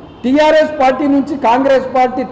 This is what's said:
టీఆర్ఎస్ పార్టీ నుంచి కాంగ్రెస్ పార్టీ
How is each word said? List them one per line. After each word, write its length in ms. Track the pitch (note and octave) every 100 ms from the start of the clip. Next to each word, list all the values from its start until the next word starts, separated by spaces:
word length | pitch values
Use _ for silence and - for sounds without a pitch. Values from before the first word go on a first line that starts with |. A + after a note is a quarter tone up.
| - -
టీఆర్ఎస్ 520 | A#3+ C#4 D4+ D#4 D#4 D4+
పార్టీ 240 | C4 B3+ C#4+ C#4
నుంచి 180 | C#4 D4+ A3+
కాంగ్రెస్ 400 | B3 C4+ C4+ - B3+
పార్టీ 280 | B3+ B3+ B3